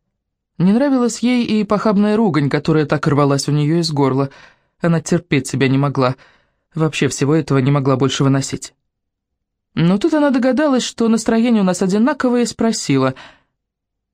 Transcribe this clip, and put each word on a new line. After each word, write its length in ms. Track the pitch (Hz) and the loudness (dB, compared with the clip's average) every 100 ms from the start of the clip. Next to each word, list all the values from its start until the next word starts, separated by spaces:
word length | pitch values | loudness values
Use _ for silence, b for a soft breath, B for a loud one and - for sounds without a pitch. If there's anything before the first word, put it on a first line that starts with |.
| _ _ _ _ _ - | _ _ _ _ _ -2
Не 160 | 180 | 2
нравилась 460 | 226 285 262 240 - | 2 2 0 0 -2
ей 260 | 240 247 | 0 0
и 180 | 233 214 | 0 -2
похабная 540 | 202 208 220 202 208 214 | 0 0 0 2 2 2
ругань, 320 | 220 156 143 | 0 0 0
которая 380 | 151 - 156 143 | -2 0 0 0
так 180 | 156 | -2
рвалась 420 | 160 143 143 139 - | 0 2 2 0 -2
у 40 | |
неё 260 | 147 147 170 | 0 0 0
из 140 | 160 | -2
горла. 400 | 143 135 131 135 B B B B _ | 0 0 0 -4 B B B B _
Она 200 | 170 165 | -2 -2
терпеть 460 | - 170 - 143 | 0 -2 0 -2
себя 220 | - 127 135 | -2 -2 0
не 100 | 135 | 2
могла. 380 | 143 135 127 131 b b b b _ | 0 0 -2 -2 b b b b _
Вообще 340 | 156 156 - 143 | -4 -2 0 -2
всего 280 | - 139 | -2 0
этого 240 | 160 143 135 | 0 0 0
не 100 | 131 | 2
могла 280 | 143 135 127 | 0 0 0
больше 260 | 135 - | 0 0
выносить. 500 | 139 135 - - - _ _ _ _ _ _ _ _ _ _ | 0 0 -2 -10 -14 _ _ _ _ _ _ _ _ _ _
Но 240 | - 170 202 | -2 0 0
тут 160 | 339 | 0
она 160 | 311 285 | 0 0
догадалась, 500 | 254 262 254 311 254 | 0 0 0 0 0
что 260 | - - 226 | -2 -2 0
настроение 540 | 226 226 226 247 220 | 0 0 0 2 2
у 40 | |
нас 180 | 185 180 | 2 0
одинаковое, 580 | 190 208 254 294 254 240 | 0 2 0 0 0 0
и 60 | 233 | -2
спросила: 680 | - 226 220 - 135 131 B B B B _ _ _ _ _ _ | -2 -2 -2 0 0 0 B B B B _ _ _ _ _ _